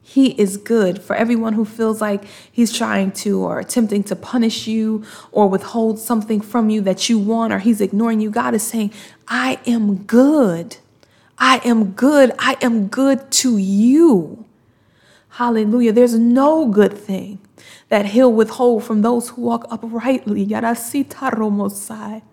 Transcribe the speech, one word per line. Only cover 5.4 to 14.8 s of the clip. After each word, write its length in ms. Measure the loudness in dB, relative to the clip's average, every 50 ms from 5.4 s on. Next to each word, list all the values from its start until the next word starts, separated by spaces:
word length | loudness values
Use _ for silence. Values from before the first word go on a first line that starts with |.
| 2 2
withhold 500 | 2 -2 -6 -4 -4 -2 -2 -2 -2 -4
something 420 | -4 -4 -2 -2 -2 -2 -4 -4
from 300 | -4 -4 -2 -2 0 0
you 100 | 0 0 0
that 260 | -2 -2 -2 -2 -2
you 100 | 0 0
want, 340 | 0 0 -2 -2 -2 -2 -2
or 60 | -2
he's 220 | 0 0 0 2
ignoring 400 | 0 -2 0 0 0 0 0 0
you, 100 | -2 -2
God 240 | -2 -4 -2 -2 -2
is 80 | -2 -4
saying, 300 | -4 -4 -4 -4 -4 -6 -10 -20 -20 -20 _ _ -8
"I 300 | -6 -4 -2 -4 -4 -6 -2
am 380 | -2 -2 0 0 0 -2 -4 -6
good. 720 | 2 4 4 6 6 4 4 2 2 0 -4 -8 -12 -16 -20 _ _ _ _ _ _ _ _ _ _ _ -2
I 220 | 2 2 2 2 2
am 240 | 0 2 2 0 -2
good. 420 | -2 0 2 4 6 6 4 4 4 0
I 180 | -2 -2 -2 0 0
am 240 | 0 0 0 -2
good 440 | -2 -2 0 2 2 2 0 -2 -4 -4 -2 0
to 160 | 0 0 0
you." 840 | 0 0 2 2 4 4 6 6 6 6 6 4 0 -2 -10 -18 -20 _ _ _ _ _ _ _